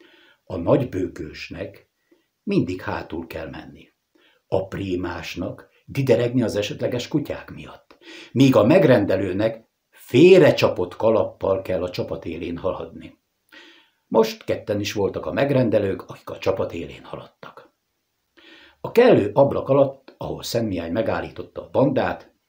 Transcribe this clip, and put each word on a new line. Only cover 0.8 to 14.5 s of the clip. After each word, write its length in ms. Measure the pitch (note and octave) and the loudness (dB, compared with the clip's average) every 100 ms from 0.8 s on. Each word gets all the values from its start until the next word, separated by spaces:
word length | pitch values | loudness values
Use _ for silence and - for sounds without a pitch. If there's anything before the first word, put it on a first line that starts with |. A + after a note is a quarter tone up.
| - F#2+ F2+ - D#2 - - F2 G2 - _ _ _ _ _ _ | 0 -6 -8 -8 -14 -14 -14 -12 -14 -16 _ _ _ _ _ _
mindig 400 | G#3 G3 - F#2 | -2 0 0 -4
hátul 440 | - E2 - D#2+ E2+ | -8 -8 -8 -12 -10
kell 240 | E2 D2+ | -12 -12
menni. 380 | - C2+ D2 - _ _ _ _ _ - | -14 -18 -20 -20 _ _ _ _ _ -6
A 200 | F#2+ F#2+ | -6 -6
prémásnak 1000 | F2+ G2 F2+ F2 E2 D#2+ E2+ G2 - - _ | -8 -6 -6 -6 -10 -12 -10 -10 -12 -20 _
dideregni 580 | - C3+ C3 A#2 A#2+ B2 | -10 -4 2 2 2 0
az 140 | G#2+ G2 | -2 -2
esetleges 520 | - D3+ A#2+ A#2+ - | -6 -6 -6 -6 -4
kutyák 420 | D3 C3 C#2+ - | -6 -4 -10 -12
miatt, 480 | D2+ D2 - _ _ - - - | -16 -18 -20 _ _ -20 -20 -4
míg 240 | A#2+ C3+ A2 | 4 6 6
a 80 | |
megrendelőnek 1040 | G#2+ F3 D3 A#2 G2 F#2+ G2 F#2+ A2 - _ _ _ | 6 6 6 4 2 -2 -2 -2 -2 -4 _ _ _
félrecsapott 1080 | _ - B2 F3+ F#3 C3+ - A2 - F2 - | _ 0 6 10 10 8 6 2 0 -6 -2
kalappal 640 | A2 G#2+ - - F#2+ F#2+ | 2 2 0 -2 -2 -2
kell 200 | - F2+ | -2 -4
a 80 | F2+ | -4
csapat 340 | - - D#2+ | -6 -8 -8
élén 320 | E2+ E2 E2+ E2 | -10 -10 -10 -6
haladni. 600 | F#2 - - D#2 E2 _ _ _ _ - - _ _ _ - | -6 -6 -10 -16 -20 _ _ _ _ -20 -20 _ _ _ -2
Most 380 | A2 A2 - | 2 2 -2
ketten 360 | - | -8